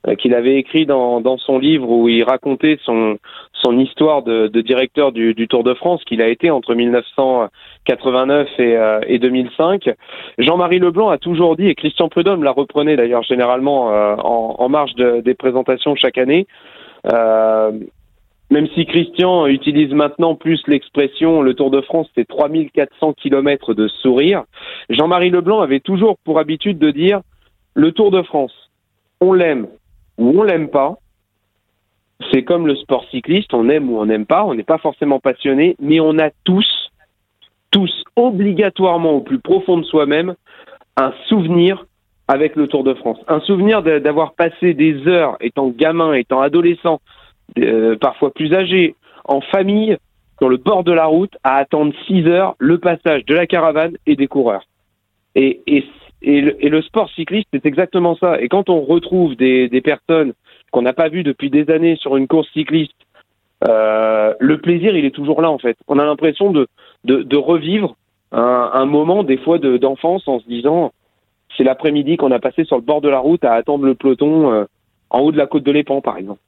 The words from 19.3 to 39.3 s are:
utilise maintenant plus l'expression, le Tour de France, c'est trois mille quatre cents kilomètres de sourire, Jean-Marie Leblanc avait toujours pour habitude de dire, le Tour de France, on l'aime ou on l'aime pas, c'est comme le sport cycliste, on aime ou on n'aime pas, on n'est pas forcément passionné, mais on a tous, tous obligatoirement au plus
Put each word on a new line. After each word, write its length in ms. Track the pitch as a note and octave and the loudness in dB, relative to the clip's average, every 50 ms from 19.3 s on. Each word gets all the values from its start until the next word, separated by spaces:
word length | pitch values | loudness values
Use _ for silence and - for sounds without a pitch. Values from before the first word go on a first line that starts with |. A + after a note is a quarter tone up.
| F#3 F3 D#3 | 2 2 2
utilise 460 | C#3 C3+ C3+ - D3+ D3 D3 D#3 C#3 | 2 0 0 0 0 2 2 0 2
maintenant 420 | C3+ D3 D3 C#3+ D3 - E3+ E3 D#3+ | 2 0 0 0 0 0 0 0 0
plus 260 | D3+ - D#3+ E3 D3+ - | -2 -2 -2 -2 -2 0
l'expression, 760 | - D3 C3+ - - _ C#3+ C#3+ C3+ - - D#3+ E3 E3 D#3+ | 0 -2 -2 -2 -4 _ -2 -2 -2 -2 0 0 2 2 4
le 120 | C#3 C3 B2 | 2 2 0
Tour 160 | - C#3+ C3+ | 0 0 0
de 100 | C3+ C#3 | 0 0
France, 280 | C#3 - - E3 D#3 - _ | -2 -2 -4 -4 -4 -2 _
c'est 120 | - - | -4 -4
trois 220 | _ - - D3+ D3 | _ -2 -2 -2 0
mille 220 | D#3 D#3+ D#3 C#3 | 0 -4 -4 -2
quatre 240 | _ - C#3+ - _ _ | _ -4 -4 -4 _ _
cents 140 | D#3+ D#3 | -2 -2
kilomètres 600 | C#3+ _ - C#3 C3+ C#3 C3+ C#3+ C#3+ C3+ - - | -2 _ -2 0 0 2 2 0 -2 -2 -2 -4
de 140 | A2 G#2 A2 | -2 0 0
sourire, 560 | G#2 - - - C3 B2 B2+ C#3+ F3 G3+ F3 - _ _ - - - - - - _ | -2 -2 -2 0 2 2 4 2 2 0 0 -4 _ _ -20 -18 -18 -18 -18 -10 _
Jean-Marie 400 | A#2 B2+ D3+ E3 F3+ F3+ F3+ F#3 | -2 0 0 2 2 2 2 2
Leblanc 300 | F3+ F3+ E3+ F3+ G#3+ A3 | 2 2 2 2 0 0
avait 200 | F#3 C3+ C3+ C3+ | 2 0 0 -2
toujours 380 | _ - G3 F#3 G#3 A3+ F#3+ - _ | _ -2 0 2 2 0 0 -2 _
pour 160 | - D#3 D#3+ | -2 -2 0
habitude 380 | D#3 D3 D#3+ D3+ - G3+ G3 D#3 | 0 -2 -4 -4 -4 -4 -2 0
de 120 | D3+ D3+ | 0 0
dire, 300 | C#3+ C#3+ E3 F#3+ G3+ G3 F3+ _ _ _ _ _ _ _ _ _ _ | 0 2 0 0 0 0 -4 _ _ _ _ _ _ _ _ _ _
le 180 | - D3 E3 | 2 2 2
Tour 180 | E3+ - A3 G3+ | 2 2 2 2
de 120 | F#3+ F#3+ | 2 0
France, 300 | E3+ - - D3+ C3+ B2 - _ _ _ _ _ _ _ _ _ _ _ _ _ | -2 0 -2 -4 -4 -4 -8 _ _ _ _ _ _ _ _ _ _ _ _ _
on 120 | F3+ F#3 | 2 4
l'aime 360 | F#3+ F#3 F3 E3 D3 B2+ G#2 F#2 - _ _ _ _ _ _ _ _ - | 4 4 4 2 0 -2 -6 -10 -14 _ _ _ _ _ _ _ _ -2
ou 200 | A#2 A#2+ D3 F#3+ | 0 2 4 4
on 40 | |
l'aime 260 | G#3+ G#3 F3+ E3 D#3 C#3+ | 4 2 2 0 -4 -2
pas, 300 | - D3 C3+ D3 F#3+ - _ _ _ _ _ _ _ _ _ _ _ _ _ _ _ _ _ _ _ _ _ _ _ _ - - | -2 0 0 0 -4 -8 _ _ _ _ _ _ _ _ _ _ _ _ _ _ _ _ _ _ _ _ _ _ _ _ -6 -2
c'est 120 | - C3 | -2 -2
comme 240 | B2+ - F3 E3+ E3+ | 0 0 -2 0 2
le 100 | D3+ C#3 | -2 -2
sport 300 | - - - C3+ A#2+ - - | -2 -4 -4 -4 -4 -4 -6
cycliste, 440 | - B2+ A2+ - E3+ G3 G#3 _ - | -12 -10 -4 -2 -2 -2 -2 _ -2
on 160 | A#2+ A2+ A#2+ | 0 2 2
aime 200 | D3 D#3 C#3+ B2+ | 2 2 0 -2
ou 80 | A#2 A2 | -2 -2
on 60 | G#2+ | 0
n'aime 220 | G#2+ A2 G#2+ G#2+ | 0 -2 -2 0
pas, 180 | _ D#3 F3+ G#3 | _ 0 0 0
on 100 | G3 C3+ | 0 -4
n'est 80 | A2+ | -6
pas 140 | G#2 - D#3+ | -2 -2 -2
forcément 420 | D#3+ - D#3 C#3 _ D#3 C#3+ C#3 C3 | -2 -2 -6 -4 _ -2 -2 -2 0
passionné, 560 | _ C#3 B2 - - C#3 C3+ C3+ D#3 F3+ - - | _ -4 -4 -2 -2 -2 2 2 2 2 0 -2
mais 180 | C#3+ C#3+ D#3 D#3+ | 0 0 2 2
on 180 | D#3 D#3 D#3 D#3 | 2 2 2 2
a 100 | D#3 D3+ _ _ _ | 0 -2 _ _ _
tous, 460 | F#3 F#3 F#3+ A3+ B3 - - - - _ _ _ _ _ _ _ _ _ _ _ _ _ _ _ _ | 0 0 2 2 0 -2 -4 -8 -12 _ _ _ _ _ _ _ _ _ _ _ _ _ _ _ _
tous 340 | - G3+ F#3+ E3 C#3+ - - - _ | -2 0 0 -2 -4 -8 -12 -4 _
obligatoirement 960 | A#3 A#3+ B3+ G#3+ F3+ G3+ G#3 F#3+ D#3+ G#3+ G3 - - F#3+ F#3 E3+ E3+ E3 D#3+ | 0 2 2 2 0 -2 0 0 0 0 -2 0 0 0 2 2 2 2 0
au 80 | D3+ C#3 | 0 0
plus 160 | A2 - | -2 -2